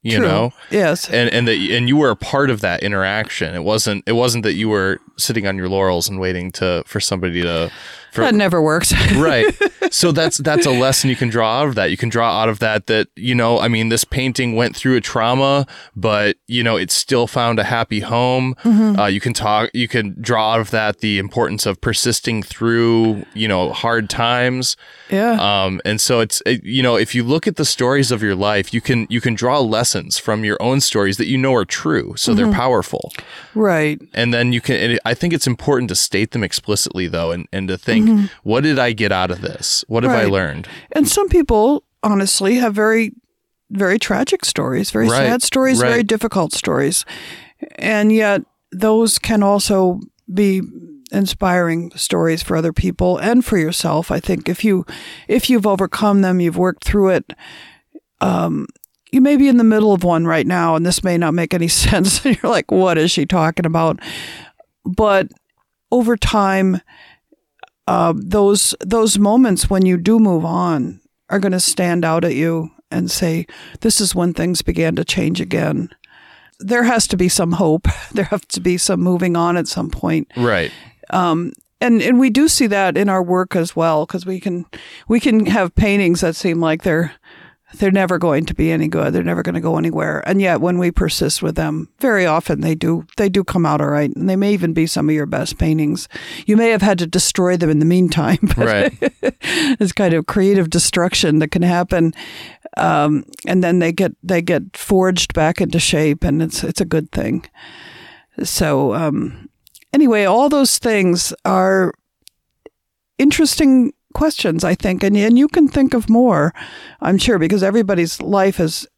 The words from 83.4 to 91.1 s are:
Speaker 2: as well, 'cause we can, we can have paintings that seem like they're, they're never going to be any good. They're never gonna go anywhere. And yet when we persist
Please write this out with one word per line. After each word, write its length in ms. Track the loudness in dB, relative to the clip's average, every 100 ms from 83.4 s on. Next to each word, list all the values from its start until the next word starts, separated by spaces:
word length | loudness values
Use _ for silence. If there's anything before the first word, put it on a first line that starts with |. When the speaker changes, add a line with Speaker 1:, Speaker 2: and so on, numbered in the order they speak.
| 0 -2
Speaker 2:
as 180 | -2
well, 320 | -2 0 0 -2
'cause 180 | -6
we 140 | -8 -6
can, 260 | -6 -6 -8 -18 -20 -20 -2
we 100 | 0
can 280 | 4 2 2
have 280 | 2 0
paintings 460 | 0 2 2 2 2
that 160 | 0 -2
seem 240 | -2 0
like 240 | 0 0
they're, 280 | 0 0 -2 -8 -20 -20 -20 _ _ -2
they're 120 | 0
never 280 | 2 2 0
going 260 | 2 0 -2
to 80 |
be 160 | -2 0
any 160 | 0 -2
good. 260 | -2 -2
They're 100 | 0
never 180 | -2 -2
gonna 180 | -4 -4
go 180 | -2 -2
anywhere. 440 | -2 -2 -4 -4 -2
And 140 | 0
yet 200 | 0 0
when 180 | 0 0
we 120 | 0
persist 500 | 0 -2